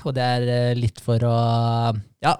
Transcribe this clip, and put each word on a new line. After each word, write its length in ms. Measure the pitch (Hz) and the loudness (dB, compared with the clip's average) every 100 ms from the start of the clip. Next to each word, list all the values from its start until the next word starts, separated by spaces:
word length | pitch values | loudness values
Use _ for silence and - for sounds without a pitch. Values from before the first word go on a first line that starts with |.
| 156 | 0
og 100 | 127 | -2
det 80 | |
er, 240 | 123 123 123 | 0 0 0
eh, 260 | 123 123 120 | 0 0 0
litt 240 | 117 - | -2 -4
for 200 | - 117 | -2 0
å, 160 | 120 117 117 117 120 117 113 107 - _ | 2 2 2 2 0 0 0 -2 -6 _
ja, 140 | 147 | -2